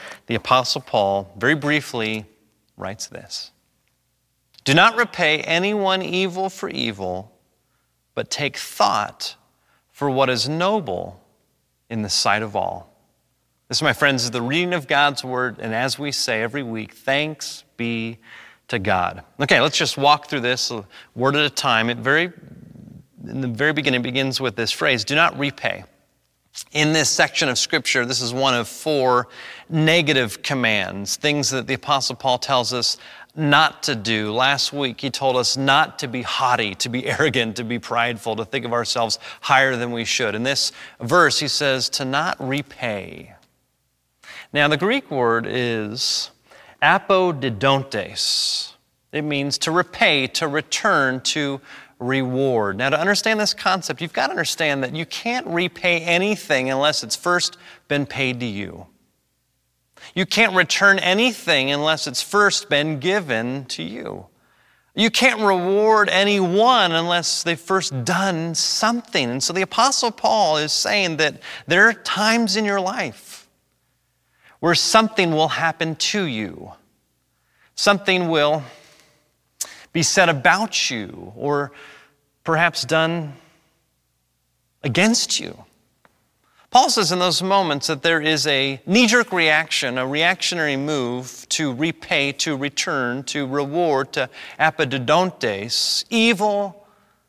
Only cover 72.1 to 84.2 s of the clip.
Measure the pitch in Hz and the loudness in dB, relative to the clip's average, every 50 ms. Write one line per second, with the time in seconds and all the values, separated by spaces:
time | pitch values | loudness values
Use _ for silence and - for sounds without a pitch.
72.1 | - 185 214 220 226 233 233 196 190 220 214 202 202 196 185 185 226 247 180 123 | -2 0 2 2 4 4 2 2 0 0 0 0 0 0 0 -2 -2 -4 -6 -6
73.1 | 107 - - - - - - _ _ _ _ _ _ _ _ _ _ _ _ _ | -8 -12 -18 -20 -20 -20 -20 _ _ _ _ _ _ _ _ _ _ _ _ _
74.1 | _ _ _ _ _ _ _ - _ _ 156 170 170 - - - - 220 220 214 | _ _ _ _ _ _ _ -20 _ _ 0 2 2 2 2 4 6 4 4 4
75.1 | - - 185 170 156 151 160 156 - 143 160 165 156 - 165 160 151 - - - | 2 0 0 2 2 2 2 0 0 0 -2 -2 -2 -2 -4 -4 -4 -4 -4 -2
76.1 | - 208 185 151 117 110 107 90 80 78 - - - - _ _ _ _ _ _ | -2 -2 -2 -2 -2 -4 -6 -6 -8 -12 -16 -18 -18 -20 _ _ _ _ _ _
77.1 | _ _ _ _ _ _ _ _ _ _ _ _ _ - - 208 202 190 196 202 | _ _ _ _ _ _ _ _ _ _ _ _ _ 0 2 2 2 4 2 2
78.1 | 185 185 180 165 165 151 147 147 156 156 131 120 - - - - _ _ _ _ | 2 2 2 2 2 2 4 2 2 0 -4 -8 -16 -20 -20 -20 _ _ _ _
79.1 | _ _ _ _ _ _ _ _ _ _ - - - - - _ - - 131 - | _ _ _ _ _ _ _ _ _ _ -12 -12 -12 -18 -20 _ -2 -2 0 2
80.1 | - 196 180 165 160 135 123 175 170 196 226 214 - - - - 135 113 101 - | 4 4 4 4 4 4 4 4 4 4 2 -2 -2 -2 -2 -2 -4 -6 -6 -8
81.1 | - - 90 95 107 113 120 143 147 143 143 135 - - - - - - - _ | -10 -14 -16 -16 -12 -6 -4 -2 -2 -2 -2 -4 -8 -16 -20 -20 -20 -20 -20 _
82.1 | _ _ _ _ _ _ _ - 160 156 170 170 - - - 123 160 160 160 165 | _ _ _ _ _ _ _ 0 2 2 2 2 0 -2 -2 0 2 2 2 2
83.1 | 170 170 156 143 139 - - _ _ _ _ _ _ _ _ _ _ _ _ _ | 0 -4 -6 -8 -12 -16 -20 _ _ _ _ _ _ _ _ _ _ _ _ _
84.1 | _ _ | _ _